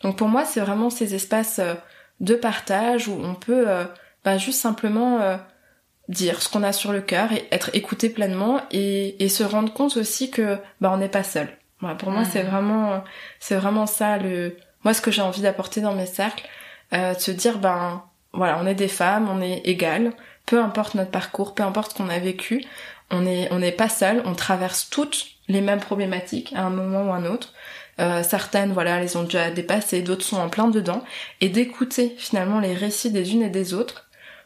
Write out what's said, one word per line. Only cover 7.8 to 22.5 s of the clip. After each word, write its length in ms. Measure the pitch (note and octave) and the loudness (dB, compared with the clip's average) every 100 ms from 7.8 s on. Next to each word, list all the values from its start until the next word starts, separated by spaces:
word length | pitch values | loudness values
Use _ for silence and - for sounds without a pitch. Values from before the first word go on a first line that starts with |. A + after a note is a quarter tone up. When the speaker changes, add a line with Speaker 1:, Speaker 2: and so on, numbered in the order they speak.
| - - A3+ | -2 0 0
Speaker 1:
pleinement 500 | A3+ G3 F#3 G#3+ C4+ - | 0 0 2 2 0 0
et, 500 | G3 G3 G3 G3 G3 | -2 0 0 -2 0
et 40 | F#3+ | 0
se 160 | G3 | 2
rendre 280 | G#3 G#3+ A3 | 2 2 0
compte 240 | A3 C#4+ A#3+ | 2 0 2
aussi 340 | G#3+ - C4 | 0 -2 -2
que, 280 | A#3 G#3+ G3+ - - | 0 0 0 -6 0
bah, 100 | G3 | 2
on 40 | F#3+ | 2
n'est 100 | G3 | 2
pas 140 | G3 | 0
seul. 240 | F#3+ D#3+ D3 - _ - | 0 -2 -4 -8 _ -10
Voilà, 160 | F3 D#3 | -8 -6
pour 140 | F#3+ | -2
moi, 120 | G3 | 0
Speaker 2:
Mhm. 60 | G#3 | 0
Speaker 1:
c'est 100 | G3+ | 0
vraiment, 600 | F#3 G3 G#3 A3 G#3+ F#3+ F#3+ - - - | 0 0 2 2 2 0 -6 -14 -18 -10
c'est 160 | - F#3+ | -2 0
vraiment 300 | G3 G#3+ G#3+ | 2 2 0
ça 320 | - G#3 G#3 | 0 0 2
le, 380 | F#3+ F3+ F3 F3 - _ | 0 -2 -4 -8 -18 _
moi, 100 | G#3 | 2
ce 60 | A3 | 2
que 100 | - | 2
j'ai 120 | G#3 | 2
envie 200 | F#3+ G3+ | 0 2
d'apporter 380 | G3+ F#3+ F#3 A3 | 0 0 -4 -2
dans 140 | G#3 | 0
mes 120 | G3 F#3 | 0 -2
cercles, 400 | - G#3 - - - - - - | -2 -2 -4 -12 -18 -20 -20 -4
euh, 220 | F3 F#3 | 0 0
de 60 | F3+ | 0
se 100 | G3 | -2
dire, 280 | F#3 A#3+ A3 | 2 2 2
ben, 460 | F#3+ F3 F3 F3+ - _ _ | 2 0 -2 -6 -12 _ _
voilà, 260 | F#3 F3+ D#3+ | 0 2 2
on 40 | F#3 | 2
est 80 | |
des 140 | G3 G3 | 2 0
femmes, 400 | F#3+ F3+ G#3+ G#3+ | 2 4 4 2
on 140 | F#3+ | 0
est 180 | F#3 F3+ | -2 -2
égales, 480 | F3+ F3+ E3 D#3+ A#3 A3+ - - - | 0 0 2 2 0 -2 -14 -12 2
peu 160 | A#3+ | 2
importe 320 | A3 G#3+ G#3 | 4 0 -2
notre 160 | G3+ F#3+ | -2 -2
parcours, 440 | F#3+ - - G3 | -2 -4 -4 -4
peu 80 | - | -2
importe 280 | G3 G3 G#3 | 0 0 -4
ce 40 | - | -4
qu'on 120 | F#3 | -2
a 100 | E3+ | -2
vécu, 460 | F#3 F#3 - | -2 -4 -2